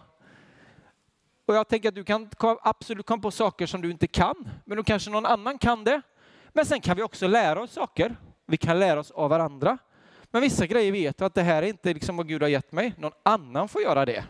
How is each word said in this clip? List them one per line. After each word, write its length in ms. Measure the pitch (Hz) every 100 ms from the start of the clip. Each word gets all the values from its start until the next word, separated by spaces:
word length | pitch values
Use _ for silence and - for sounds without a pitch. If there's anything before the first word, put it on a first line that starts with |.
| - _ _ - _ _ - _ _ _ _ _ _ _ -
Och 100 | 214
jag 120 | 214
tänker 220 | 220 214
att 60 | 196
du 80 |
kan 260 | 190 214 214
ko-, 300 | - 226 226
absolut 440 | 226 - - 208 -
komma 160 | 226
på 100 | 202
saker 340 | - 214 - 170
som 160 | 185
du 100 | 170
inte 160 | 170 -
kan, 420 | - 185 370 214 - -
men 120 | 208
då 60 |
kanske 260 | 185 208 208
någon 160 | 214 220
annan 320 | 220 226 285
kan 260 | 233 233
det. 180 | 214 285 - _ _ _ -
Men 120 | 311 294
sen 160 | 185
kan 160 | - 180
vi 60 |
också 240 | 220 - 185
lära 340 | 226 175 156
oss 100 | 240
saker. 440 | 320 269 - 214 233 - _ -
Vi 120 | 160
kan 220 | 160 170
lära 200 | 190 151
oss 120 | 147
av 180 | - 160
varandra. 480 | 165 156 139 160 254 - _ _ - _
Men 100 | 233
vissa 260 | 277 - 175
grejer 240 | 233 202
vet 280 | 196 147 -
jag 80 | 190
att 80 | 190
det 80 |
här 200 | 175 156
är 40 | 190
inte 260 | 196 180
liksom 240 | 151 - 170
vad 100 | 160
Gud 140 | 156
har 80 | 147
gett 220 | 139 -
mig. 220 | 160 233 170
Någon 140 | 151 -
annan 440 | 196 214 131 135 202
får 140 | -
göra 240 | 415 139 131
det. 180 | 104